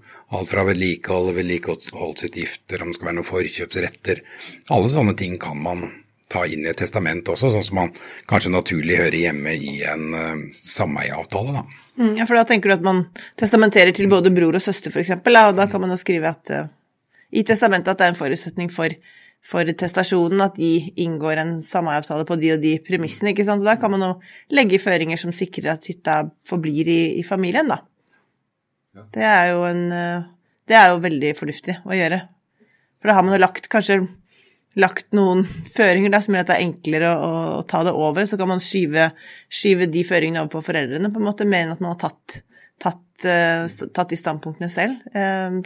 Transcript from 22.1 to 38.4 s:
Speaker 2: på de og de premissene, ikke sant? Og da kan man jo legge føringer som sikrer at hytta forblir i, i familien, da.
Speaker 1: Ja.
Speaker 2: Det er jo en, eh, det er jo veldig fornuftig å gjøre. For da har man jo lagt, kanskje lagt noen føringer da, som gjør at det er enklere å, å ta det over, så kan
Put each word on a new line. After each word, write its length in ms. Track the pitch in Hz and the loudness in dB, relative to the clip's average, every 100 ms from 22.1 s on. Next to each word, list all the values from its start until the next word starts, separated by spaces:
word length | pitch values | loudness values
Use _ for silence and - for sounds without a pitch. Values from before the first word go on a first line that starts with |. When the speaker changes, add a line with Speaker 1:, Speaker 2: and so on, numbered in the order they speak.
| 151 156 | -4 -2
Speaker 2:
på 140 | 170 | 0
de 120 | 160 | 2
og 80 | 160 | 2
de 180 | 151 156 | 0 -2
premissene, 500 | - 180 160 - 208 | -2 -4 -4 -4 -2
ikke 160 | 202 202 | 0 0
sant? 160 | 208 | 2
Og 40 | 202 | 2
da 100 | 233 | 2
kan 160 | 226 | 2
man 100 | 196 | 0
jo 180 | 185 180 - - - | -2 -4 -10 -20 -2
legge 320 | 277 220 190 | 2 4 2
føringer 400 | 196 175 165 165 | 2 0 0 -4
som 100 | 170 | -6
sikrer 440 | 170 180 175 147 160 | -6 -6 -6 -4 -4
at 100 | - | -6
hytta 380 | 175 - 156 156 - | -8 -2 -2 -2 -8
forblir 440 | - 180 160 147 160 | -8 -4 -2 -2 0
i, 300 | 170 165 - | 2 2 -2
i 40 | |
familien, 460 | 170 196 185 214 311 | -4 -2 0 0 0
da. 140 | 156 - _ _ _ _ _ _ _ _ _ _ 98 | -2 -8 _ _ _ _ _ _ _ _ _ _ -20
Speaker 1:
Ja. 80 | 104 | -12
Speaker 2:
Det 120 | 220 220 | -2 4
er 220 | 202 175 | 4 4
jo 120 | 175 175 | 2 0
en, 200 | 175 175 | -2 -4
eh, 360 | 175 175 175 175 _ _ _ - | -4 -4 -6 -8 _ _ _ 4
det 80 | 226 | 8
er 120 | 190 | 8
jo 80 | 175 | 6
veldig 300 | 175 151 147 147 | 0 -2 -2 -4
fornuftig 420 | 147 147 - 180 | -6 -8 -8 -8
å 140 | 190 190 | -4 -2
gjøre. 240 | 165 180 - _ _ _ _ _ _ _ | 0 -2 -6 _ _ _ _ _ _ _
For 100 | 208 | 4
da 60 | 196 | 4
har 80 | 185 | 6
man 80 | 196 | 6
jo 60 | |
lagt, 240 | 185 - - | 4 2 -2
kanskje 280 | 226 202 196 185 - _ _ _ _ _ - | -2 2 0 0 -8 _ _ _ _ _ 0
lagt 320 | 185 - - 214 | 0 0 -2 2
noen 280 | 196 180 196 - - | 4 2 0 -4 -8
føringer 400 | - 208 180 202 | 2 4 4 4
da, 100 | 202 | 2
som 120 | 208 190 | 2 0
gjør 100 | 180 | 2
at 60 | |
det 40 | 175 | 0
er 80 | 175 | 0
enklere 460 | - - 156 170 165 | -4 -2 0 2 0
å, 140 | 156 165 165 151 | -2 -2 -4 -6
å 60 | 170 | -4
ta 160 | 170 175 | -2 0
det 80 | 156 | 0
over, 320 | 156 151 208 | 0 0 -2
så 120 | |
kan 120 | 208 | -2